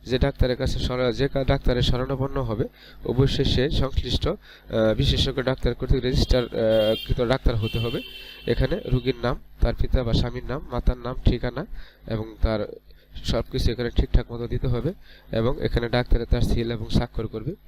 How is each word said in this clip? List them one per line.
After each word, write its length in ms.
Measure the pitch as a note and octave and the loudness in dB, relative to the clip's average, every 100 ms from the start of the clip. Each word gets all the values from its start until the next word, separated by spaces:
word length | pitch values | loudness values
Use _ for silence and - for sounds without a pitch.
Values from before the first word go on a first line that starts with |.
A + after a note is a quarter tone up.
| - | -4
যে 140 | B2 | 0
ডাক্তারের 380 | C#3 C#3 C3 B2 | 0 2 0 2
কাছে 220 | C3 B2+ | 0 0
সরা-, 320 | C3 B2 B2+ | -2 0 0
যে 160 | A2+ C3+ | 0 -2
কা-, 160 | C#3 | 0
ডাক্তারের 380 | C3+ C#3 - B2 | 0 2 2 2
শরণাপন্ন 600 | A#2+ B2 C3 C3+ C3+ C#3 | 2 0 0 -2 -2 -2
হবে, 220 | A#2+ A2 F#3 - - - - | -4 -2 -4 -6 -20 -10 -4
অবশ্যই 400 | A#2+ C#3 - C3+ | 2 2 2 2
সে 260 | C3 C3+ | 2 2
সংশ্লিষ্ট, 560 | - C3+ - B2+ - C#3+ | 0 0 0 0 -2 -2
আহ, 100 | G3 - - - A2+ A2 G#2+ | -4 -8 -20 -6 0 2 2
বিশেষজ্ঞ 440 | C#3 C3+ C3+ C3 | 2 2 0 -2
ডাক্তার 320 | B2+ C3 C3 | -2 0 -2
কর্তৃক 300 | A#2+ B2+ C3+ | -2 0 2
রেজিস্টার, 400 | B2 C#3 - B2+ | 2 0 4 2
আহ, 60 | A#2+ - A2+ A2 G#2+ A2 - | 2 0 2 4 4 0 -2
কৃত 140 | - | -2
ডাক্তার 340 | A#2+ C3 - A#2 | 2 2 2 0
হতে 240 | A2 A#2 | -2 -2
হবে। 220 | A#2 D3 - - - - - | -2 -4 -8 -16 -18 -12 -2
এখানে 320 | A#2+ C3 F3 - | 0 0 0 0
রোগীর 300 | B2+ A#2+ B2 | 0 0 -2
নাম, 120 | A#2+ C3+ - - | -2 -4 -8 0
তার 140 | A#2+ | 0
পিতা 300 | A2+ - C3 | 2 2 2
বা 100 | A#2+ | 2
স্বামীর 300 | A2+ B2 A#2+ | 2 0 -4
নাম, 180 | A#2 B2+ D#3 | -6 -8 -4
মাতার 260 | B2 - B2 | -2 0 0
নাম, 180 | A#2+ B2+ - | -4 0 2
ঠিকানা 400 | B2 B2 B2 G3 - - - - | 2 -2 -6 -8 -10 -12 -16 -6
এবং 280 | A2 A2 G#2+ | -6 -6 -2
তার 180 | A2+ G#2+ G#2 - - - _ - - | 0 0 -2 -10 -20 -20 _ -12 -4
সব 180 | A#2+ - | -2 -2
কিছু 200 | C3 - | 0 0
এখানে 180 | A#2 A#2+ | 0 -2
ঠিকঠাক 420 | - - - A#2 | 0 4 2 2
মতো 160 | A#2 A#2 | -6 -4
দিতে 200 | A#2 C3 | -2 0
হবে 260 | B2 B2 G3 - - - | 0 0 -6 -16 -20 -6
এবং 220 | A2 A2+ - | 0 0 0
এখানে 280 | A2+ - A#2 | 0 -2 0
ডাক্তারে 360 | B2 B2 - A#2+ | -2 2 2 2
তার 160 | B2 | 0
সিল 300 | - A#2 A#2 | 2 0 0
এবং 180 | A#2 A2+ | -4 0
স্বাক্ষর 380 | - A#2+ - A2 | 0 0 -4 -6
করবে 280 | A2+ B2 G3+ | -6 -8 -10